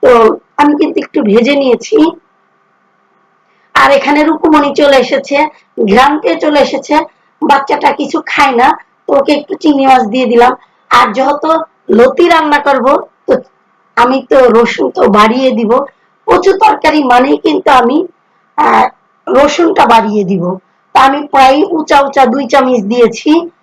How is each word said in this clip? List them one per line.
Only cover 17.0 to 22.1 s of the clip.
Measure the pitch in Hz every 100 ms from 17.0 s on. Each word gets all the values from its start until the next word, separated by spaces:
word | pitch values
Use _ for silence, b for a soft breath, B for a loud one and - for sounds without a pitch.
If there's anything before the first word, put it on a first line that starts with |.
মানেই | 269 247 269 294
কিন্তু | - 302 -
আমি, | 269 240 294 370 _ _ _ _ -
আহ, | - - - _ _ _ -
রসুনটা | 240 294 - 339 - 254
বাড়িয়ে | 226 208 208
দিব। | 185 190 175 190 _ _ _
তা | 262
আমি | 269 285 294
প্রায় | 269 262 277 370
উঁচা | 330 302 294
উঁচা | 277